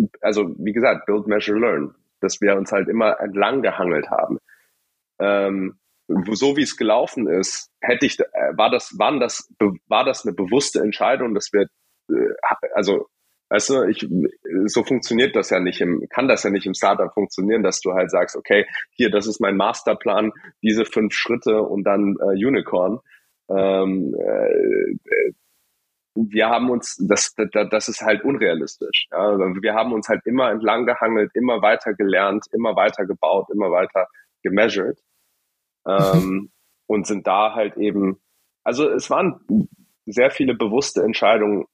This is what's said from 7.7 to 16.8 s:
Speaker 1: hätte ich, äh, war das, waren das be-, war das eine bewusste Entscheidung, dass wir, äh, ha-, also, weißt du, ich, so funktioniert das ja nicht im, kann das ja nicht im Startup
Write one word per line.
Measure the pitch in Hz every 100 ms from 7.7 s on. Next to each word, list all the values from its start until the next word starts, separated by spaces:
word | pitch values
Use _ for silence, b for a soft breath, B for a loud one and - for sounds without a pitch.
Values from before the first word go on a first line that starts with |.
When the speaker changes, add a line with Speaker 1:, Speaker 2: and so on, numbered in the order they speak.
| _
Speaker 1:
hätte | - 123 -
ich, | -
äh, | - - 101 92
war | 113
das, | 123 - 95
waren | 113 143
das | 120 - - -
be-, | 104 90 -
war | 113
das | 131 127
eine | 110
bewusste | 90 92 127 - -
Entscheidung, | 107 - 104 127 123
dass | 98 -
wir, | 104 98 _ _ _ -
äh, | 64 53 -
ha-, | - - -
also, | - 95 90 - _ _ _ -
weißt | 104 -
du, | 135
ich, | 101 107 - 90 73 - - 90 101
so | 117
funktioniert | - 127 - 117 110
das | 110 -
ja | 95
nicht | 90 -
im, | 90 85 -
kann | - 135
das | 110
ja | 107
nicht | 98 95
im |
Startup | 92